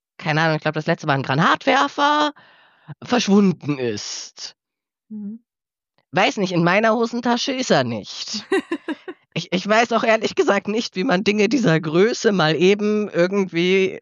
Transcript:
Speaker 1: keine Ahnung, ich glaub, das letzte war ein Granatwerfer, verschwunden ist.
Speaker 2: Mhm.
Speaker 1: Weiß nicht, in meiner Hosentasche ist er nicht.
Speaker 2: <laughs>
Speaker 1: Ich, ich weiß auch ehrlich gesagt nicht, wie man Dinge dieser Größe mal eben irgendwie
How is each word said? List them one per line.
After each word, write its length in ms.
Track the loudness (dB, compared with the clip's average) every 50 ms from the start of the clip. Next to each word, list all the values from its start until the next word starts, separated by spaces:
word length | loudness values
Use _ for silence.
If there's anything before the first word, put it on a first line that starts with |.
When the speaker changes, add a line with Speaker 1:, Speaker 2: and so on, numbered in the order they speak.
| _ _ _ -8
Speaker 1:
keine 240 | -4 -2 0 0 2
Ahnung, 140 | 0 0
ich 60 | 0 -2
glaub, 120 | -4 -4
das 120 | -2 -2
letzte 220 | -2 -4 -2 0 -2
war 80 | -2
ein 80 | 0 0
Granatwerfer, 1080 | 0 0 2 2 2 0 0 0 0 0 2 0 -2 -2 0 0 2 2 2 0 -2 -4 -8 -18 _ _ _ _ _ _ _ _ -20 -18 -16 -6
verschwunden 760 | -2 -2 -2 2 4 4 6 6 4 2 0 -4 -6 -4 -4
ist. 760 | -4 -4 -4 -6 -8 -10 -12 -12 -14 -16 -16 -16 -16 -16 -18 _ _ _ _ _ _ _ _ _ _ _
Speaker 2:
Mhm. 340 | -14 -12 -12 -12 -12 -14 _ _ _ _ _ _ _ _ _ _ _ _ _ _ -2
Speaker 1:
Weiß 240 | 0 0 0 0
nicht, 160 | -2 -2 0 0
in 100 | 2 2
meiner 300 | 4 2 4 2 2 2
Hosentasche 600 | 2 -2 -2 -4 -4 -2 -2 -2 -2 -2 -4 -4
ist 180 | -4 -2 0
er 140 | 2 2 2
nicht. 600 | 0 -4 -8 -10 -12 -14 -14 -12 -10 -10 -10 -6 -2
Speaker 2:
<laughs> 60 | -2 -2 -2 -4 -8 -8 -8 -10 -12 -10 -12 -16 -18 -18 _ _ _
Speaker 1:
Ich, 160 | -10 -6 -4
ich 160 | -4 -4 -2
weiß 260 | 2 2 2 2 2 0
auch 120 | 0 2
ehrlich 300 | 2 2 2 0 -2 -2
gesagt 340 | 0 2 2 2 0 0 -2
nicht, 260 | -4 -4 -4 -4 -6
wie 100 | -4 0
man 200 | 0 0 2 2
Dinge 240 | 0 2 2 2 2
dieser 320 | 2 2 2 4 2 2
Größe 520 | 0 0 2 2 2 2 0 0 0 0 2
mal 220 | 2 2 2 2
eben 540 | 4 4 4 4 4 2 0 0 0 -2 -2
irgendwie 920 | 0 0 0 0 0 -2 -2 -2 -2 -2 0 2 2 2 2 0 -4 -8